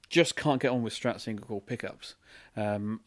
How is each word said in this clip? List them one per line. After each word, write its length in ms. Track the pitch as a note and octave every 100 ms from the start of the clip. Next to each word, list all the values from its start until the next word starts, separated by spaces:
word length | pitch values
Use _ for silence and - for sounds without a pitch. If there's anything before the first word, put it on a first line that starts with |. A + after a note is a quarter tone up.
| -
just 260 | E3+ D#3+ -
can't 260 | D3+ C3
get 80 | C3
on 120 | B2+
with 100 | A2+
Strat 260 | - B2 G2
single 280 | - G#2+ G#2
coil 140 | G#2
pickups, 520 | - A#2+ F#2+ - - - _ - - A2
um, 460 | G#2 G#2 G#2 A2